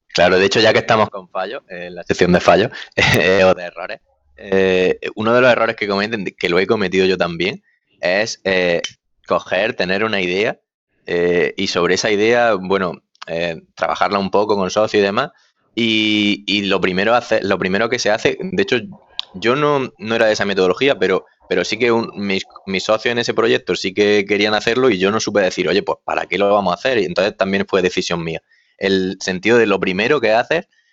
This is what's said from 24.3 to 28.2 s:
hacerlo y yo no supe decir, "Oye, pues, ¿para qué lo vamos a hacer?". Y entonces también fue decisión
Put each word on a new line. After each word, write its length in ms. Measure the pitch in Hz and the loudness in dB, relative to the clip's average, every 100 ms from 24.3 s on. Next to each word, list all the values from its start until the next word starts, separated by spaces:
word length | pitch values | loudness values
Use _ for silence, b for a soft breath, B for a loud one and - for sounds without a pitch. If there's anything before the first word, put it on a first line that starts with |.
| 101 107 | 0 0
hacerlo 360 | 104 117 117 131 | 0 0 2 2
y 80 | 92 | 2
yo 140 | 95 | 0
no 80 | 110 | 0
supe 200 | - 101 | 0 0
decir, 280 | 92 92 82 | 0 -2 0
"Oye, 160 | 95 | 0
pues, 140 | - - | -2 -8
¿para 220 | - 78 82 | -4 -6 -4
qué 100 | 90 | -2
lo 160 | 101 | 2
vamos 200 | 104 95 | 2 0
a 20 | |
hacer?". 240 | 87 131 120 | -2 -2 -2
Y 60 | |
entonces 320 | 87 87 101 - | -2 0 -2 -2
también 280 | 95 98 98 | -2 -2 0
fue 120 | 95 | 0
decisión 440 | 90 92 - 85 | 0 -2 -4 -6